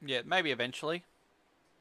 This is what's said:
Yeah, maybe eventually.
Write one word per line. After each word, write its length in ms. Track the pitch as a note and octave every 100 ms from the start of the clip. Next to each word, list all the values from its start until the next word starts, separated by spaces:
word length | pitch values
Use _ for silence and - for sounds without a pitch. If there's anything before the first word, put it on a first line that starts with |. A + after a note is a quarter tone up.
Yeah, 180 | D3 B2+ A#2
maybe 260 | F#3 D#3+
eventually. 520 | A#2+ B2 - D3+ F3 - _ _ _ _ _ _ _